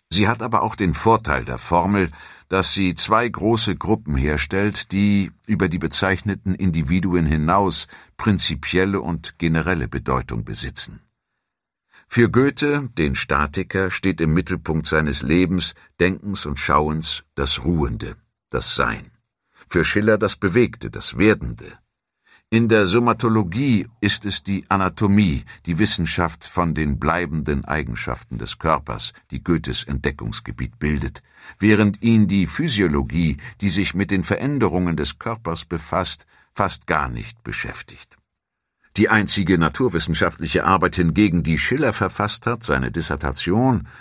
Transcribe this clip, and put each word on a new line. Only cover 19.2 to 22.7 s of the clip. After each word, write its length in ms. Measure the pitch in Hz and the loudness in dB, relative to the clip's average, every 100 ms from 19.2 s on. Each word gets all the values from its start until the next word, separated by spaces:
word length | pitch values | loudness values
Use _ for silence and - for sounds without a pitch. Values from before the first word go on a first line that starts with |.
| _ _ _ _ - | _ _ _ _ -2
Für 160 | 87 | 0
Schiller 340 | 78 104 107 107 | 2 2 2 2
das 160 | 101 | 0
Bewegte, 560 | - 98 104 120 - 55 | -2 0 2 2 -2 -10
das 280 | - - 60 | -8 -6 2
Werdende. 600 | 104 104 60 57 - - _ _ _ _ _ _ _ | 2 2 -2 -10 -14 -20 _ _ _ _ _ _ _
In 140 | 113 | 0
der 220 | 117 | 4